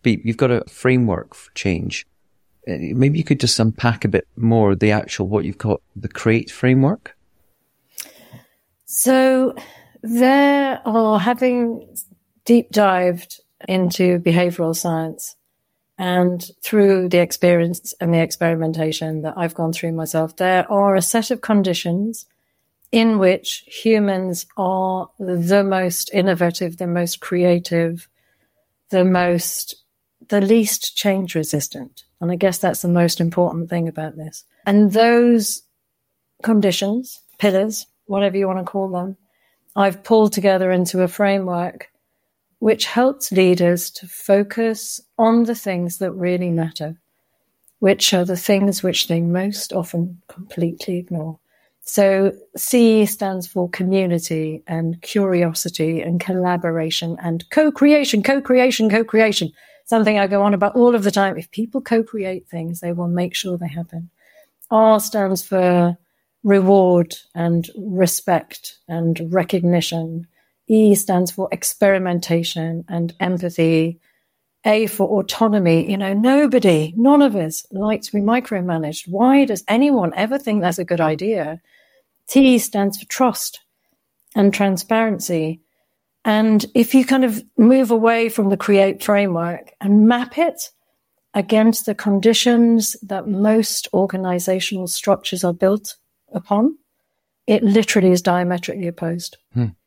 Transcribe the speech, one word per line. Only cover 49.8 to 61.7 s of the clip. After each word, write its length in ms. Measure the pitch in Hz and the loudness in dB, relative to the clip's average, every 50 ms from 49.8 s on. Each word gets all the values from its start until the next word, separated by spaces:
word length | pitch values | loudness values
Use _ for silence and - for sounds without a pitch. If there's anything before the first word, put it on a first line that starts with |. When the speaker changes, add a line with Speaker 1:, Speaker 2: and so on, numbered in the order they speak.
| 185 - - 170 170 180 175 - _ | -6 -6 -4 -4 -4 -6 -8 -14 _
Speaker 2:
completely 720 | _ - - 190 - - 175 170 170 165 - - - 180 175 | _ -20 -20 -18 -14 -8 -6 -6 -6 -6 -8 -8 -8 -8 -8
ignore. 400 | 175 - 175 165 156 160 160 _ _ _ _ _ _ _ _ _ | -8 -8 -8 -8 -8 -10 -12 _ _ _ _ _ _ _ _ _
So 500 | - - - - 202 196 196 190 196 196 196 - - _ - | -14 -6 0 2 2 4 4 2 0 0 -2 -6 -16 _ -14
C 500 | - - - - 247 233 226 220 220 208 | -10 -6 0 2 4 4 6 6 4 2
stands 400 | 202 208 - 208 196 190 185 180 | 0 -2 -4 -6 -6 -4 -6 -8
for 240 | - - 190 180 175 | -6 -4 -4 -4 -4
community 920 | 175 - 185 185 190 196 190 180 175 165 165 - 165 160 156 156 156 156 - | -4 -4 -2 0 0 0 0 0 -2 -2 -4 -4 -6 -4 -4 -6 -8 -10 -10
and 340 | - 165 165 165 165 165 170 | -8 -6 -4 -4 -4 -6 -8
curiosity 1000 | - - - 208 196 190 185 175 175 165 160 - - - - - 160 160 165 165 | -10 -4 -2 -2 0 0 0 0 0 0 -2 -4 -8 -8 -4 -2 -2 -2 -2 -4
and 180 | - 170 170 170 | -4 -4 -4 -4
collaboration 960 | - - 185 185 180 180 180 175 180 170 165 165 160 165 165 - 170 165 170 170 | -4 -2 -2 -2 0 0 -2 -2 -2 -4 -4 -4 -4 -4 -4 -6 -6 -6 -8 -6
and 260 | 170 170 165 170 - - | -6 -6 -6 -6 -6 -2
co-creation, 720 | - 302 311 302 294 - 294 294 302 294 277 - - 208 190 | 0 2 2 2 2 4 4 6 6 4 4 2 0 0 0
co-creation, 640 | - 277 277 277 - 254 254 247 262 - - 220 214 | 0 0 0 0 2 2 4 4 2 2 0 0 2
co-creation. 640 | 202 220 226 220 - 220 226 220 196 - 180 151 - _ _ _ _ _ _ | 2 0 0 2 2 2 2 2 2 -2 -4 -6 -8 _ _ _ _ _ _
Something 320 | - 226 226 214 214 214 202 | 0 0 2 2 2 2 2
I 80 | 196 | 0
go 160 | 190 202 196 | 0 2 2
on 100 | 202 208 | 2 2
about 240 | 202 180 202 202 - | 2 2 0 0 2
all 180 | 247 240 247 240 | 4 4 4 4
of 100 | 226 196 | 4 0
the 60 | 202 | 0
time. 280 | 180 202 196 190 - 160 | 2 2 0 0 -2 -6
If 120 | 175 - | -12 -12
people 300 | - 202 226 226 | -8 -8 -8 -6